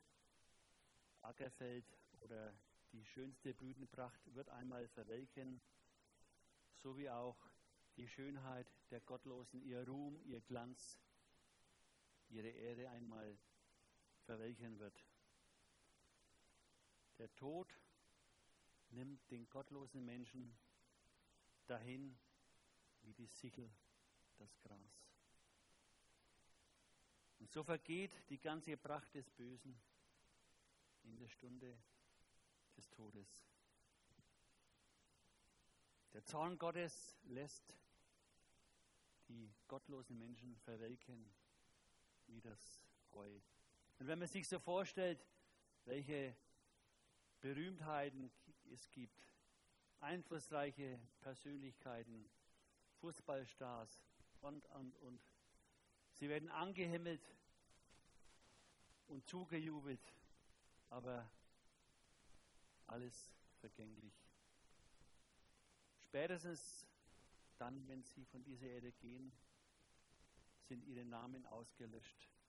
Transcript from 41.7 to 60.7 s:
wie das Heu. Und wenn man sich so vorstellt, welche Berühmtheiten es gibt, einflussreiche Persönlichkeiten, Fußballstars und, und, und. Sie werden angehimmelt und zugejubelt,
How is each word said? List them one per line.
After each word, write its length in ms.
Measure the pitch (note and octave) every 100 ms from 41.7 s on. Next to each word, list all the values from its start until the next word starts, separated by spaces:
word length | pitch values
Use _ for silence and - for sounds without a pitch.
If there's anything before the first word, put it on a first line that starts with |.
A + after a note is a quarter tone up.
| - - - - - -
wie 140 | A2+
das 440 | A#2 G#2 - - - - -
Heu. 280 | G2+ G2+ G2+ - - - - - -
Und 80 | C3
wenn 120 | E3
man 80 | F3
sich 200 | G3 D3+
so 120 | F3+
vorstellt, 680 | - F3+ F#3+ - F3+ D#3+ - - - - - - -
welche 500 | C3+ C#3 D3 C3+ A#2 - - - - - - - - - -
Berühmtheiten 920 | C3+ C#3 F3 F3+ D#3 D3 C#3+ C3+ B2+ - - - -
es 180 | B2+ -
gibt, 300 | - A#2+ - - - - - - - - -
einflussreiche 1000 | C#3+ F3 D#3+ E3 - D3+ C#3+ C#3 C#3 B2 A#2+ -
Persönlichkeiten, 1080 | C3+ C3 C#3+ C#3+ C3+ B2 C3 A#2 A#2 A2+ G#2+ - - - - - - -
Fußballstars 1000 | E3 D#3+ - C#3 B2 - B2+ A#2+ A2 - - - - -
und, 240 | C#3+ D3 -
und, 300 | C#3+ C3 -
und. 240 | B2+ B2 - - - - - - - - -
Sie 160 | - C#3+
werden 200 | D3+ D#3+
angehimmelt 720 | D#3 F3+ F#3 F3 E3+ E3+ D#3+ - - - - - - - - - - - - - - - - - - -
und 180 | C#3 -
zugejubelt, 840 | F3+ E3+ E3 D#3+ D3+ C#3 B2+ - - - - - - -